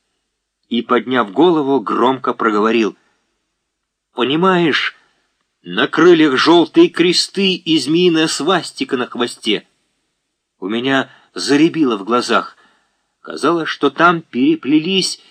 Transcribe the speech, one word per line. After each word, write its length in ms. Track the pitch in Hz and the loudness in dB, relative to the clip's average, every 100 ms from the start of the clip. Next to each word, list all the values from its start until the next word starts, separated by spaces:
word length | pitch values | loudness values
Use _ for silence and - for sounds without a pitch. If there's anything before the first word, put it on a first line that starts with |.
| _ _ _ _ _ _ - | _ _ _ _ _ _ -6
и, 120 | 117 | -6
подняв 480 | 120 120 107 127 107 | -2 -4 -2 -2 -2
голову, 480 | 95 180 156 139 135 | 2 2 2 0 -2
громко 520 | 101 - 123 131 131 | -2 0 0 0 -4
проговорил: 640 | 123 113 104 110 117 101 - _ _ _ _ _ _ _ _ _ _ _ | -2 -2 0 0 0 -2 -4 _ _ _ _ _ _ _ _ _ _ _
«Понимаешь, 840 | - 123 156 190 180 165 - - - _ _ _ _ _ _ | -4 -2 2 2 2 0 -2 -6 -12 _ _ _ _ _ _
на 240 | 87 92 127 | -10 -4 -2
крыльях 500 | - 175 170 156 127 | 2 4 4 2 2
жёлтые 520 | 131 170 151 165 170 | 4 4 4 4 2
кресты 680 | - 180 - - - 190 | 2 0 0 -4 -2 -2
и 240 | 180 160 156 | -2 -2 -2
змеиная 480 | 131 165 180 160 160 | 0 2 2 2 -2
свастика 680 | - 143 180 - - 127 127 | -2 -2 -2 -4 -10 -6 -4
на 100 | 117 | -6
хвосте. 600 | 123 120 - 113 92 _ _ _ _ _ _ _ _ _ _ | -6 -6 -6 -4 -4 _ _ _ _ _ _ _ _ _ _
У 100 | 95 | -8
меня 420 | 113 131 135 123 - _ | -6 -2 -4 -4 -12 _
зарябило 600 | - - 147 160 160 131 104 | -12 -2 2 2 2 0 -2
в 80 | |
глазах. 520 | 95 120 117 104 - - _ _ _ _ _ _ | -2 -2 0 -2 -2 -14 _ _ _ _ _ _
Казалось, 480 | - 78 151 170 156 | -16 -4 -2 -2 -4
что 220 | - 139 | -2 -4
там 320 | - 175 170 | 2 2 2
переплелись 960 | - 120 139 160 123 151 165 190 170 - _ | -4 -2 0 0 0 0 0 -2 -4 -8 _